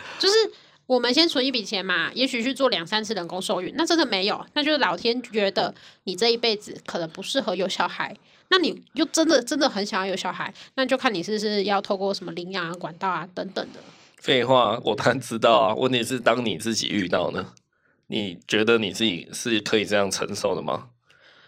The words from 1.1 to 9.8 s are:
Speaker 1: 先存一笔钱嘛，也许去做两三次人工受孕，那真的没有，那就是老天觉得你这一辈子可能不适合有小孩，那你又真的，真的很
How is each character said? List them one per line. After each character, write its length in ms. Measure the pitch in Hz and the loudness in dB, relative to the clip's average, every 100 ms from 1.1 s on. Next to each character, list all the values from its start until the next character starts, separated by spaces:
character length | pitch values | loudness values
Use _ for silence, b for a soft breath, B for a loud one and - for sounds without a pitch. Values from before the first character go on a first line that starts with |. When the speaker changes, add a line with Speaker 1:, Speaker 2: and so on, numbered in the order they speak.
Speaker 1:
先 140 | 277 339 | 4 4
存 180 | 277 269 | 2 0
一 20 | |
笔 140 | 247 | -2
钱 240 | 196 196 185 | -4 -4 -2
嘛， 240 | 175 151 | 0 0
也 140 | 214 262 | -2 -2
许 160 | 247 | 0
去 100 | 247 | -2
做 160 | 254 269 | 0 0
两 160 | 170 | 0
三 180 | 165 214 | -2 -2
次 100 | 214 | -2
人 140 | 208 170 | -6 -6
工 120 | 180 | -6
受 200 | 190 180 | -4 -4
孕， 100 | 180 247 | -4 -2
那 100 | 339 | 0
真 100 | 330 | 2
的 80 | |
没 220 | 269 190 196 | 2 0 0
有， 180 | 180 202 | -2 -4
那 100 | 302 | -2
就 80 | 294 | 0
是 60 | 294 | 2
老 180 | 196 175 | 2 0
天 260 | 233 240 | -2 -2
觉 260 | 240 208 196 | -4 0 0
得 200 | - 156 - B B | 0 -2 -4 B B
你 140 | 196 185 | -8 0
这 120 | 233 | 2
一 80 | 233 | 2
辈 200 | 233 208 | 0 -2
子 200 | - - | -6 -16
可 140 | - 175 | -8 -6
能 100 | 160 | -6
不 120 | 196 | -8
适 180 | - 180 | -6 -4
合 140 | - | -2
有 140 | 180 185 | -2 -2
小 180 | - 175 | -2 -4
孩， 300 | - 147 - b b b | -4 -8 -10 b b b
那 100 | 370 | 2
你 240 | 269 175 - | 2 -2 -6
又 100 | - 320 | -2 0
真 220 | 330 320 | 2 4
的， 120 | 269 | 4
真 160 | 240 294 | 2 0
的 120 | 269 | 0
很 180 | 208 | 0